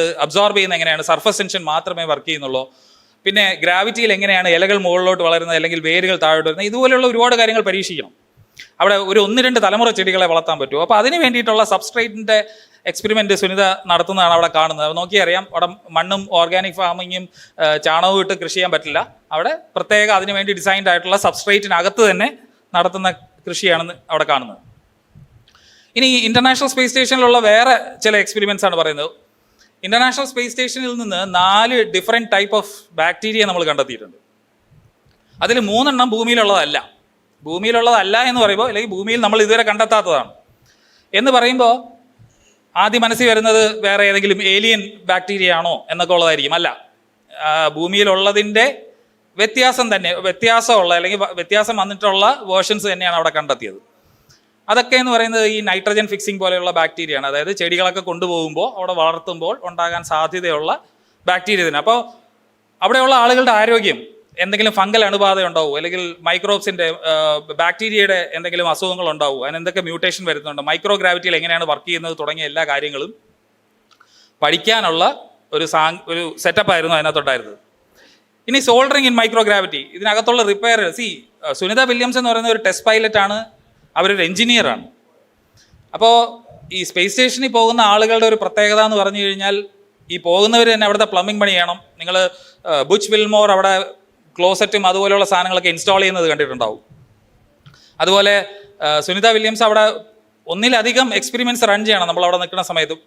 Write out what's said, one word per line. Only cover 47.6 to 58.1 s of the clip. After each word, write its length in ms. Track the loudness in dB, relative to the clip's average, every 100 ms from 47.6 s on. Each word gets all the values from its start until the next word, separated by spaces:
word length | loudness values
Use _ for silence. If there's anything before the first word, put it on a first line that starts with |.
| 0 -2
ഭൂമിയിലുള്ളതിൻ്റെ 880 | -4 0 2 2 2 0 0 2 2 0 -18 _ _ _ _ -4
വ്യത്യാസം 460 | -2 2 2 2 0
തന്നെ, 160 | 0 -2 -2 -4
വ്യത്യാസമുള്ള 640 | -2 2 2 4 2 4 2
അല്ലെങ്കിൽ 220 | 0 -2
വ-, 80 | -4 -6
വ്യത്യാസം 380 | -2 0 0 -2
വന്നിട്ടുള്ള 440 | -4 -2 0 4 2 2 0
വേർഷൻസ് 360 | 0 0 -2 -4
തന്നെയാണ് 240 | -2 -2 0
അവിടെ 120 | 0 -2
കണ്ടെത്തിയത്. 420 | -4 -4 -6 -14 _ _ _ _ _ _ _ _ -2
അതൊക്കെ 280 | 0 2 0
എന്ന് 100 | 2
പറയുന്നത് 320 | 0 0 0 0 0
ഈ 20 | -2
നൈട്രജൻ 380 | -2 0 -2 -2
ഫിക്സിംഗ് 280 | -6 -6 -4
പോലെയുള്ള 280 | -2 -2 -2 0
ബാക്ടീരിയ 400 | -2 -2 -6 -4
ആണ്. 80 | -4
അതായത് 220 | -4 -4 -4
ചെടികളൊക്കെ 420 | -2 0 -2 -2
കൊണ്ടുപോകുമ്പോൾ 600 | -8